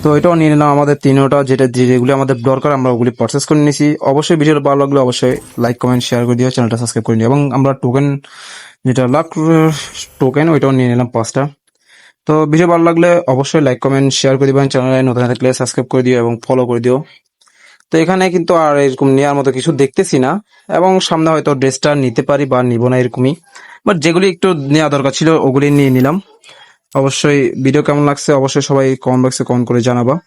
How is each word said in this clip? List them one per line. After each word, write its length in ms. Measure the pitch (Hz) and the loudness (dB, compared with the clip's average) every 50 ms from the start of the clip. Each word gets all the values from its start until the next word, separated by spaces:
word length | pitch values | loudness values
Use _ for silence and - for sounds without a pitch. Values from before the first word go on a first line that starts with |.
| - | 2
তো 60 | 156 151 147 | 2 0 2
এটাও 180 | 151 175 170 | 2 2 2
নিয়ে 160 | 165 160 156 151 | 2 2 2 2
নিলাম, 160 | 147 151 147 143 | 2 2 2 2
আমাদের 200 | 143 147 143 147 143 - | 2 2 0 0 0 2
তিনোটা 380 | 139 135 135 139 135 139 143 139 127 | 2 2 2 2 2 2 0 0 0
যেটা, 160 | 131 135 135 127 120 | 0 0 0 0 2
যে-, 120 | 123 127 123 | 0 2 2
যেগুলি 200 | 127 123 120 127 139 135 | 2 2 2 0 0 0
আমাদের 180 | 139 131 135 117 | 0 -2 -2 -2
দরকার 300 | 117 135 135 131 131 151 147 135 | 0 -2 -2 0 0 -2 -2 0
আমরা 120 | 127 127 123 | 0 -2 0
ওগুলি 160 | 117 120 123 117 _ | 0 -2 -2 -2 _
পারচেজ 240 | 120 110 - 139 139 | -6 -4 -2 -6 -2
করে 140 | - 156 151 | 0 0 2
নিয়েছি। 360 | 147 147 143 - 147 147 147 151 | 2 0 0 0 0 -2 0 0
অবশ্যই 360 | - - 135 147 151 - 180 160 | -2 0 0 0 0 0 0 0
ভিডিওটা 200 | 147 151 156 147 139 143 | 2 2 0 0 0 0
ভালো 120 | 139 139 139 | 0 0 0
লাগলে 160 | 139 139 139 | 0 0 0
অবশ্যই 360 | 131 123 120 - - 127 127 - - - - - 120 | 0 0 -2 0 -2 -2 -2 -2 -8 -14 -6 -4 -4
লাইক, 140 | 117 123 - | -4 -2 -2
কমেন্ট, 220 | - 123 123 123 120 - | -2 -2 0 0 -2 -2
শেয়ার 180 | - 120 120 120 | -2 -2 0 0
করে 80 | 123 120 | 0 0
দিও, 100 | 127 131 | 0 -2
চ্যানেলটা 260 | 123 - 123 113 117 113 | 0 0 -2 -2 -2 -4
সাবস্ক্রাইব 280 | 120 117 - 117 107 - | -4 -4 -6 -6 -2 -2
করে 80 | 117 113 | -2 0
নিও। 100 | 113 117 | 0 0
এবং 240 | 135 143 147 143 120 131 | 0 0 0 -2 -2 0
আমরা 160 | 131 135 131 131 - | 0 0 -2 -2 -4
টোকেন 240 | 123 120 135 139 143 139 139 _ - - - - - - - - - - _ _ 131 | -2 -2 0 0 -2 -4 -6 _ -16 -20 -20 -20 -20 -20 -20 -20 -20 -20 _ _ -2
যেটা 200 | 123 131 127 120 127 | 0 0 0 0 0
লাক 120 | 147 165 160 - 165 156 160 165 160 156 160 156 143 - - - - - - _ _ | -2 -2 -4 -4 -2 0 2 2 4 4 2 0 -2 -8 -14 -16 -18 -18 -18 _ _
টোকেন, 300 | 143 131 123 131 151 165 160 | -2 0 0 0 0 2 0
ওইটাও 180 | 139 147 139 | 2 2 0
নিয়ে 180 | 135 127 127 123 | 0 0 0 0
নিলাম 160 | 120 123 123 120 - | 0 0 -2 -2 -2
পাঁচটা। 340 | 117 113 - - 127 139 147 143 _ _ _ _ _ _ _ - - - - _ _ _ - | -6 -6 -4 -4 -4 -4 -4 -8 _ _ _ _ _ _ _ -20 -20 -20 -20 _ _ _ -2
তো 60 | 151 156 156 151 | 0 0 2 2
ভিডিও 160 | 147 160 180 170 170 | 2 2 2 2 2
ভালো 100 | 170 165 170 | 2 2 2
লাগলে 200 | 170 165 170 175 175 175 - - 131 | 2 4 2 4 2 2 2 0 0
অবশ্যই 280 | 127 139 139 - 165 151 135 | 0 -2 0 0 0 0 0
লাইক, 120 | 127 123 - | -2 -2 -2
কমেন্ট, 300 | 135 135 139 139 135 131 - | -2 0 2 0 0 -2 0
শেয়ার 180 | - 135 135 131 | 0 0 0 2
করে 100 | 139 135 | 0 2
দিবেন, 180 | 135 135 139 135 | 2 2 0 0
চ্যানেলে 300 | - 135 127 131 131 131 131 131 | 0 -2 0 0 0 0 0 0
নতুন 140 | 120 120 123 120 | 0 0 -2 -2
থাকলে 180 | 123 - 123 127 127 - | -2 0 0 -2 -2 -2
সাবস্ক্রাইব 280 | 131 120 - - 127 - | -4 -4 -4 -6 -6 -2
করে 120 | - 131 127 | -2 0 0
দিও 120 | 123 127 123 117 | 2 0 0 0
এবং 140 | 117 117 117 - | -2 -4 -6 -4
ফলো 180 | - 139 127 127 120 | -2 0 0 0 0
করে 100 | 120 117 117 | -2 -2 0
দিও। 120 | 123 123 135 160 - - _ _ _ _ _ _ _ _ _ _ - - _ _ _ | 0 0 0 -2 -8 -20 _ _ _ _ _ _ _ _ _ _ -20 -20 _ _ _
তো 80 | - 160 165 | 0 0 0
এখানে 260 | 160 185 185 185 185 170 | 2 0 0 0 0 0
কিন্তু 180 | 185 165 170 180 170 160 | -2 0 0 0 2 2
আর 100 | 151 147 143 143 | 2 2 2 2
এরকম 220 | 139 131 131 139 135 135 135 | 0 0 0 0 2 2 2
নেওয়ার 180 | 143 143 143 143 | 2 0 0 0
মতো 100 | 135 139 123 131 | -2 -2 -2 -2
কিছু 140 | 127 165 156 127 | -2 -4 0 0
দেখতেছি 360 | 139 135 _ - 190 190 - 139 127 | 0 -2 _ -2 -2 0 0 0 0
না, 60 | 127 160 208 - _ _ _ _ - - 165 | 0 -2 -4 -6 _ _ _ _ -4 -2 0
এবং 220 | 175 185 190 185 | 2 2 2 0
সামনে 300 | 185 - 180 160 160 160 160 | 0 0 -2 0 0 0 0
হয়তো 180 | 151 - 151 147 131 | 0 0 -2 -2 0
ড্রেসটা 340 | 127 135 127 - - 151 143 | 0 -2 -2 0 -2 -2 0
নিতে 260 | 143 135 123 120 - 135 - | 0 0 -2 -2 -2 -2 0
পারি 160 | 143 139 147 135 | 0 -2 0 0
বা 80 | 131 127 127 123 | 0 0 0 0
নিব 120 | 120 117 117 123 | 0 0 0 0
না 40 | 127 127 | 0 0
এরকমই, 320 | 123 123 113 127 127 131 170 - _ _ _ - - - - - _ | 0 -2 -2 -2 -2 -2 -2 -4 _ _ _ -20 -20 -20 -20 -6 _
but 100 | - 208 170 135 | -2 -2 0 0
যেগুলি 240 | 165 165 175 190 196 180 | 0 0 2 0 0 -2
একটু 200 | 175 - 190 180 151 135 135 143 | 0 -2 -2 -2 -2 -2 0 0
নেওয়া 160 | 156 156 151 139 | 0 2 0 0
দরকার 160 | 139 131 135 | 0 -2 -2
ছিল 180 | 131 - 156 156 160 147 - 135 | -2 0 0 2 2 2 2 2
ওগুলি 200 | 127 139 139 143 | 0 2 2 2
নিয়ে 200 | 147 143 143 135 127 127 | 2 2 2 2 2 2
নিলাম। 200 | 127 135 156 196 - _ _ _ _ - - - - - _ _ _ _ - | 2 0 0 -2 -6 _ _ _ _ -20 -20 -20 -20 -20 _ _ _ _ -2
অবশ্যই 560 | 143 135 135 135 - - 151 143 143 135 117 - - 131 | -2 -2 0 -2 0 0 2 2 2 0 0 -2 -2 -2
ভিডিও 180 | 135 135 147 147 151 | 0 0 0 0 0
কেমন 160 | 147 147 147 147 | 0 0 0 0
লাগছে 240 | 143 - - - 151 139 | -2 -2 -2 0 0 2
অবশ্যই 220 | 135 135 - 147 | 0 0 -2 -2
সবাই 340 | 139 - 143 135 135 135 131 131 - | -2 0 0 0 0 0 -2 -2 -2
কমেন্ট 220 | 127 127 127 127 | -2 0 2 0
বক্সে 180 | 131 127 - 127 | 0 0 -4 -4
কমেন্ট 240 | - 127 123 120 110 | -2 0 -2 0 0
করে 120 | 120 123 | 0 0
জানাবা। 380 | 113 127 123 123 120 117 139 175 - | 0 0 0 0 0 0 -2 -2 -4